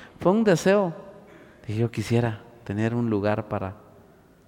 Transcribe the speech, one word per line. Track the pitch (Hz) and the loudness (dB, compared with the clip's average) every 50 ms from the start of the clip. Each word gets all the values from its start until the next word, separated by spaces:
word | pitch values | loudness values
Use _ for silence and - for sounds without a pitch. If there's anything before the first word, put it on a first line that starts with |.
| - - - - | -20 -20 -10 -2
Fue | - 180 | 2 2
un | 196 226 226 | 2 4 4
deseo. | 208 175 156 - 190 196 208 196 170 160 - - - - - - - - - - - - - - | 4 2 4 4 4 4 4 2 0 -4 -8 -14 -20 -20 -20 -20 -20 -20 -20 -20 -20 -20 -16 -12
Dije, | - 104 110 | -8 -4 -2
"Yo | 120 110 | -2 -2
quisiera | - 117 98 - 117 117 120 117 110 - - - - - - | -2 -6 -2 0 0 0 2 0 -4 -6 -12 -20 -20 -16 -10
tener | - 101 107 110 113 120 | -6 -4 -2 -2 0 0
un | 120 120 113 | 0 0 0
lugar | 107 101 98 104 107 110 110 - | 0 0 0 0 -2 -2 -4 -6
para". | 107 98 95 95 95 - - - - - - - _ _ _ _ _ _ _ | -6 -6 -6 -6 -8 -12 -18 -20 -20 -20 -20 -20 _ _ _ _ _ _ _